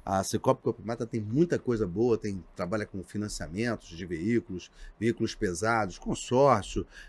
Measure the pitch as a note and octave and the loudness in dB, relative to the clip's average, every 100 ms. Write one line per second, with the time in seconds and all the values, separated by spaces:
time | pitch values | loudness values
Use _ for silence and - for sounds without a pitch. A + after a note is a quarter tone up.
0 | - F#2+ F#2+ G#2 - C3 B2+ A2 G2+ A#2 | -2 0 0 0 2 2 0 -4 -4 -6
1 | A#2 A#2+ G#2 B2+ E3+ C3 - A#2 G2+ F2 | -4 -4 0 2 4 2 0 0 0 2
2 | B2 A2 G#2+ G2 E2 - F2+ G#2+ G#2 G2 | 2 2 0 -6 -10 -8 -4 -4 -4 -8
3 | F2 G#2 G#2 - D#2 F2 A#2+ G#2 - E2 | -8 -6 -4 -6 -8 -2 -2 -2 -8 -12
4 | F2+ E2+ G2 A#2 - F#2 - - - - | -6 -2 2 2 2 -8 -10 -18 -16 -2
5 | A2+ A2 A2+ - G2+ F2 G#2+ A#2 G2+ F2 | 0 2 -2 -2 -4 0 2 2 0 -4
6 | - A#2 - B2 C#3 A#2 F#2+ G#2+ - - | -6 -6 2 6 8 6 2 -6 -6 -10